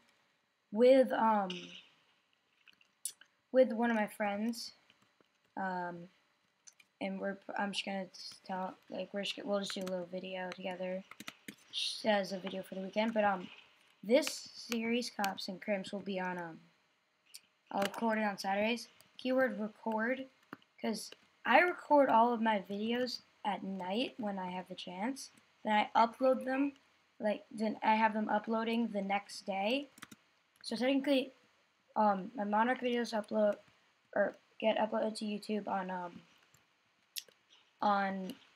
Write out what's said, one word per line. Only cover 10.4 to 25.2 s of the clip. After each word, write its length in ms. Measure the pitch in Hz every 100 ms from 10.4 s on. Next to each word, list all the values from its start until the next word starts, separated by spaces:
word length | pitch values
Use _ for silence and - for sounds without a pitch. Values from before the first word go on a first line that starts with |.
| 185 185
together, 480 | 185 185 185 190 - - - - - - _
just 360 | - - - 220
as 260 | 202 175
a 60 | 190
video 240 | 185 190
for 140 | - 190
the 40 |
weekend, 320 | 190 208 226
but, 120 | 226
um, 220 | 208 185 180 - - _ _ _
this 480 | 190 269 294 - -
series, 560 | - - 226 226 240 240
Cops 340 | - 196 190 -
and 120 | 180
Crimps, 320 | - 196 185
will 80 | 202
be 180 | 180 185
on, 200 | 185 180
um, 200 | 170 165 - _ _ _ _ _ _ - _ _ -
I'll 120 | 196
record 340 | 202 - 226 220
it 60 |
on 160 | 214 196
Saturdays. 500 | 196 196 214 233 - - _ -
Keyword 420 | 254 254 254 196
record, 680 | 214 - 226 220 226 262 262 _ _ - _ _
'cause 300 | 233 220 - - _ _
I 160 | - 285
record 480 | 359 349 - 294 269
all 240 | 226 233
of 80 | 233
my 200 | 226 208
videos 600 | 190 202 220 240 247 - - _
at 180 | 208 190
night 520 | 190 190 185 208 269 -
when 220 | 208 196
I 140 | 180
have 160 | 185 180
the 60 |
chance. 560 | 180 - 180 226 269